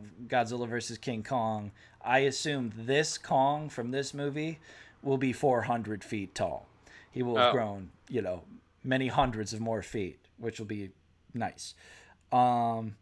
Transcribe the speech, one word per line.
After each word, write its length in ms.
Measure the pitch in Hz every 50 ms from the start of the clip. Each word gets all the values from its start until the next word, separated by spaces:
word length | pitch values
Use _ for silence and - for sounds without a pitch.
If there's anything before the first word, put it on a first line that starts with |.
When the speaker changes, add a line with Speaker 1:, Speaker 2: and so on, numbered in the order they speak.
| 104 104 82 101 123
Speaker 1:
Godzilla 420 | 113 131 123 120 110 123 120 120 117
versus 300 | 117 120 113 - 117 110
King 240 | - 135 120 110
Kong, 500 | 107 - 139 123 113 110 110 107 104 101 - - - - - _ -
I 160 | 117 123 135
assume 540 | 139 139 123 - - 151 147 139 123 113 104
this 440 | 113 113 120 135 147 156 151 - -
Kong 500 | - - 165 131 131 139 147 151 156 143
from 220 | - - 117 120
this 200 | 127 139 139 135
movie 460 | - 143 143 143 139 151 151 160 160 151 - - - - - - - _ -
will 160 | 139 135 131
be 120 | 135 131
four 300 | 113 - - 139 127 117
hundred 420 | - - 120 117 107 104 107 95 -
feet 300 | - 117 104 98 92 -
tall. 340 | - 101 87 65 - - - _ _ _ - - - - -
He 100 | - 127
will 160 | 123 123 117 110
have 120 | 120 123
Speaker 2:
Oh. 40 | 123
Speaker 1:
grown, 380 | 127 113 104 101 98 95 90 - _ _ -
you 140 | 131 117 101
know, 200 | 92 90 90 - - - - - _ _ _ -
many 240 | 131 131 131 131 123
hundreds 460 | 110 151 135 131 110 107 107 98 113
of 80 | 110
more 220 | 113 113 113 107 95
feet, 360 | - - 113 98 87 - - _ _ _ -
which 200 | 117 113 107 -
will 60 | 110
be 240 | 104 107 104 101 95 - _ _ _ _ _ _ - -
nice. 420 | 120 110 90 - - - - - - - - - - - - - _ _ _
Um, 680 | - 127 123 123 120 120 117 117 113 113 113 110 107 -